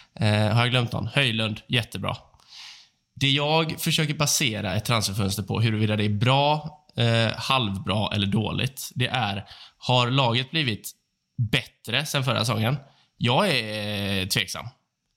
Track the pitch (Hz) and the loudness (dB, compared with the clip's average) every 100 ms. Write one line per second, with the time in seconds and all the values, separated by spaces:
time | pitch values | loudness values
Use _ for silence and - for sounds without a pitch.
0 | - - 107 104 107 117 120 127 117 - | -14 -2 2 4 4 4 4 2 0 -2
1 | 113 143 131 110 110 110 - 120 110 - | -2 0 0 0 -2 -4 -2 -2 -2 -6
2 | 98 - - _ _ - - - - _ | -6 -6 -10 _ _ -20 -20 -20 -20 _
3 | _ - 139 139 147 160 160 - - 156 | _ -2 2 2 2 2 0 -2 -2 0
4 | 151 147 147 - 139 107 101 98 - 117 | 0 0 0 2 0 -2 -2 -2 0 0
5 | 95 98 98 98 98 101 113 107 107 107 | 0 0 -2 -2 -2 0 2 2 2 2
6 | 104 104 110 135 143 151 156 - _ - | 0 2 4 4 4 2 -4 -14 _ -2
7 | 117 113 113 - - 131 110 98 - 104 | 2 2 2 0 0 2 0 -2 -2 -2
8 | 101 101 98 104 104 - 127 - - - | 0 0 0 0 0 -2 -4 -4 -10 -4
9 | 123 110 110 98 - - - _ - 123 | -2 0 -2 -4 -8 -16 -20 _ 2 4
10 | 120 135 123 117 131 165 135 101 - - | 4 4 2 2 -2 -2 -2 -4 -8 -16
11 | _ _ _ - 110 131 - _ - 120 | _ _ _ -6 -2 -2 -4 _ -6 -4
12 | 151 143 131 110 110 107 110 139 - _ | -2 -2 0 0 0 0 0 -2 -6 _
13 | _ - 117 135 202 135 110 107 104 101 | _ -4 2 2 2 0 -2 -4 -4 -4
14 | 101 98 95 117 95 - 117 - _ _ | -2 -2 -2 -2 -2 -6 -12 -16 _ _
15 | _ | _